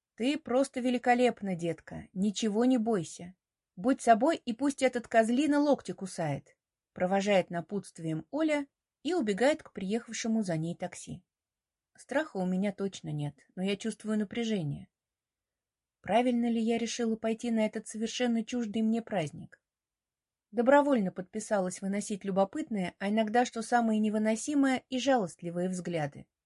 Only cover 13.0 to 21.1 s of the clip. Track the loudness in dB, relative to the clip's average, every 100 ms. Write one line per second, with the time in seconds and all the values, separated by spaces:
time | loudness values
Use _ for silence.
13 | -8 -6 -6 -8 _ -6 -4 -2 -4 -6
14 | -4 -2 -2 -4 -2 -2 -2 -6 -10 _
15 | _ _ _ _ _ _ _ _ _ _
16 | -2 2 2 2 0 0 0 -2 -2 -4
17 | -2 -2 -2 -4 -2 0 0 -2 -10 -8
18 | -6 -2 0 0 -2 -4 -4 0 0 0
19 | -2 -4 -4 -6 -16 -20 _ _ _ _
20 | _ _ _ _ _ 0 6 6 6 2
21 | 0